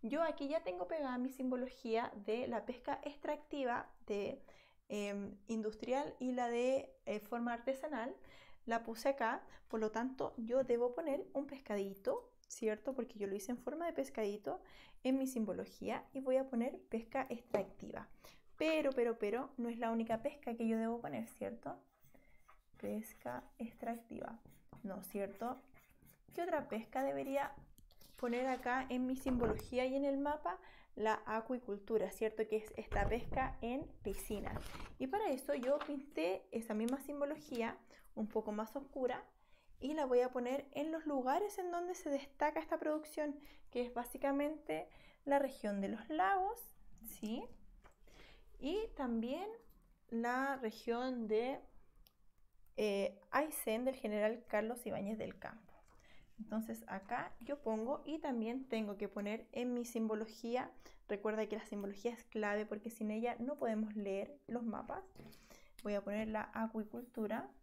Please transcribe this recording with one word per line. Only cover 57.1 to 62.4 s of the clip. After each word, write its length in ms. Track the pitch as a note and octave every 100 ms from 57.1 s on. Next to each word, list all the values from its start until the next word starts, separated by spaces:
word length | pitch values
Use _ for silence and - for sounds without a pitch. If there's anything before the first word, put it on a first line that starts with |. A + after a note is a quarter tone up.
| A#3+ F4 -
yo 220 | A#3 C#4+
pongo 400 | - A3 A3+ D4+
y 140 | - D#4+
también 500 | D#4 A#3+ A3 B3+ C4+
tengo 300 | A3 G#3+ G3+
que 100 | G3+
poner 380 | G#3 G3+ A3 -
en 200 | - B3
mi 140 | B3 A#3+
simbología, 840 | A#3 A3 A3 A3 - A#3 A#3+ - - - - -
recuerda 380 | G#3 G#3+ G#3+ G#3+
que 100 | G#3
la 80 |
simbología 480 | - G#3 G3+ G3+ A#3+
es 120 | A#3
clave 420 | - G#3+